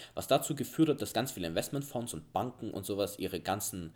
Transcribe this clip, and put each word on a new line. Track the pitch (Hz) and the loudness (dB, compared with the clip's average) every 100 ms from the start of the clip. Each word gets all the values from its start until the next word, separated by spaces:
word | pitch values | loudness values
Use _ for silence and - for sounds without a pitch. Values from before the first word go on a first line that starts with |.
| - - | -10 -8
was | - | 4
dazu | 139 - 151 | 4 4 -2
geführt | 120 - 156 | -2 4 4
hat, | 131 | 4
dass | 104 | 0
ganz | 113 131 | 0 0
viele | - 85 | -2 0
Investmentfonds | 85 - 143 139 123 117 | 0 0 -4 -4 -4 -4
und | 78 - | -6 -4
Banken | 92 120 - 110 | -2 -2 -4 -6
und | - 95 | -6 -2
sowas | 101 95 - | 0 0 0
ihre | 92 87 | -2 -2
ganzen | 87 101 - 95 82 | 0 0 0 -4 -6